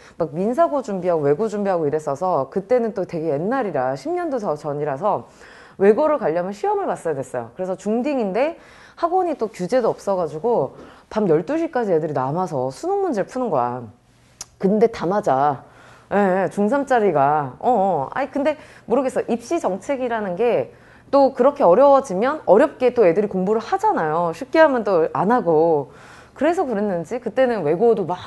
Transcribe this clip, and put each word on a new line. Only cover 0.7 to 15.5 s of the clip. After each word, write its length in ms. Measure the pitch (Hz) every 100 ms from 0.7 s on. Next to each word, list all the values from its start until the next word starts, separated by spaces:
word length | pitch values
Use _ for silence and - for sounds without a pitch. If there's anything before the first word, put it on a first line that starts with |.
| 285
준비하고 400 | 220 190 180 165
외고 260 | 143 147 220
준비하고 380 | 208 202 180 151
이랬어서, 600 | 156 151 139 185 160 135
그때는 440 | 196 190 247 226
또 100 | 208
되게 260 | 175 175 165
옛날이라, 680 | 139 185 262 208 143 127 139
십 140 | 302
년도 280 | 359 349 262
더 160 | 202
전이라서 760 | 151 156 147 151 135 202 151 - - - - - -
외고를 400 | 196 214 311 302
가려면 340 | 180 165 180
시험을 340 | 202 392 415 330
봤어야 280 | 170 170
됐어요. 360 | 139 127 127 113 -
그래서 200 | 185 185
중딩인데 840 | 208 226 262 269 202 196 294 330 - - - -
학원이 380 | 339 370 359
또 140 | 277 214
규제도 400 | - 180 254 226
없어가지고 880 | 135 - 190 160 151 220 220 135 - - - _
밤 180 | 214 208
열두 300 | 156 180 320
시까지 340 | 330 254 214
애들이 200 | 160 160
남아서 580 | 139 131 165 185 147 131
수능 320 | - 330 403
문제를 240 | 381 220 -
푸는 240 | 254 247
거야. 320 | 147 120 123 113 - _ _ _ - - _
근데 280 | 190 208 226
다 200 | - 165
맞아. 580 | 202 190 131 147